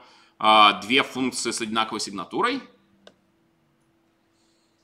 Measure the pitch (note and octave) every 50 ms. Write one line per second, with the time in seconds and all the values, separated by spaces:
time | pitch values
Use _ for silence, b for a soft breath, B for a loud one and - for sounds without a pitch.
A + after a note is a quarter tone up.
0 | b b b b b b b _ G#2+ G#2+ G#2+ A2 G#2+ G#2 G2 F#2+ F#2 G#2 B2+ C3+
1 | B2+ - - B2+ C3 B2 - - - A#2+ G#2 - A#2+ G#2+ A2 A2+ A2 A2 A#2 G#2+
2 | - G#2 G2+ F#2+ E2+ - A2 D3 G#3 B3 C#4 C4 - - _ _ _ _ _ _
3 | _ - _ _ _ _ _ _ _ _ _ _ _ _ _ _ _ _ _ _
4 | _ _ _ _ _ _ _ _ _ _ _ _ _ _ _ _